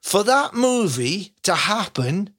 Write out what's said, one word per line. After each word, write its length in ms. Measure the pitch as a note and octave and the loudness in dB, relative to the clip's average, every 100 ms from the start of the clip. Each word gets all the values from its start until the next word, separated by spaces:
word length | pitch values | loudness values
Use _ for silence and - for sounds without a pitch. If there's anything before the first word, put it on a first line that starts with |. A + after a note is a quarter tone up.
for 200 | - F#3+ | 0 0
that 300 | G#3 C4+ C#4+ | 4 2 0
movie 760 | A#3 B3+ B3 G3+ B2 B2 F#3 F3+ _ | 0 2 2 0 0 -2 -4 -8 _
to 100 | F#3+ | -2
happen 760 | E3+ - G#3+ G3+ - B2+ E3+ G3+ | 0 0 -2 -4 -4 -2 -2 -4